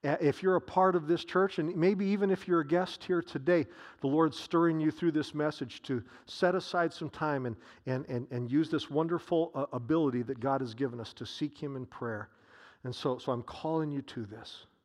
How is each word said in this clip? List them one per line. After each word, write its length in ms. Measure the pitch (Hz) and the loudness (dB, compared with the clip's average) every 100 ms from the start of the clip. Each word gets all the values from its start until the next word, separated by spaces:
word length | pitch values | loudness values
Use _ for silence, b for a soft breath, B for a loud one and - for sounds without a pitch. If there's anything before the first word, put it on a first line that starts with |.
A-, 140 | 143 151 | 0 2
if 240 | 151 135 | 2 2
you're 140 | 190 180 | 2 2
a 40 | |
part 340 | - - 185 180 | 2 4 4 4
of 120 | 151 | 2
this 160 | 170 | 0
church, 340 | - 180 190 - | 2 2 2 2
and 140 | 156 175 | -2 2
maybe 300 | 175 202 196 | 2 4 2
even 220 | 202 196 | 2 2
if 180 | 185 - | 0 2
you're 100 | 170 | 2
a 80 | 143 | 4
guest 360 | 175 185 - | 2 2 -6
here 180 | - 175 | -2 -2
today, 440 | 170 160 135 175 143 B B B | 0 -4 2 2 2 B B B
the 60 | 139 | 0
Lord's 300 | 151 160 - | 4 4 2
stirring 420 | - 170 170 160 | 0 4 4 4
you 120 | 156 | 0
through 220 | 151 175 | 2 0
this 200 | 156 143 | 2 -2
message 480 | 147 151 147 131 - | -2 -2 -2 -8 -10
to 200 | - 127 - B B | -4 -4 -4 B B
set 280 | - 180 | 0 2
aside 380 | 180 - 180 170 | 2 -2 0 0
some 180 | - 151 | -2 -10
time 360 | - 156 139 127 | -4 -2 0 -2
and, 100 | 110 B B - | -6 B B -4
and, 200 | 131 - | -4 -2
and, 180 | 123 - | -6 -4
and 220 | 123 120 | -6 0
use 180 | 139 156 | 0 2
this 200 | 156 - | -2 0
wonderful, 600 | 143 160 170 - 170 165 143 | 0 0 -2 0 0 0 -2
uh, 120 | 139 | -4
ability 500 | 127 117 160 147 123 | -6 2 4 4 2
that 160 | 120 127 | -2 -2
God 200 | 127 139 | 0 0
has 140 | 127 | -2
given 260 | 113 135 117 | -2 -2 -2
us 140 | 110 | -12
to 120 | - 123 | -10 -12
seek 320 | - 151 - | -6 -6 -4
Him 200 | 147 135 | -8 -8
in 80 | 127 | -10
prayer. 440 | - 120 110 104 B B B B B | -8 -6 -6 -8 B B B B B
And 100 | 127 | -10
so, 240 | 123 143 127 | -4 -2 -2
so 120 | - | -2
I'm 120 | 120 | -4
calling 460 | 113 - 156 160 156 | -4 -8 -2 0 0
you 120 | 143 | -4
to 240 | 131 - 104 | -6 -8 -10
this. 400 | 110 - - - _ | -10 -16 -18 -20 _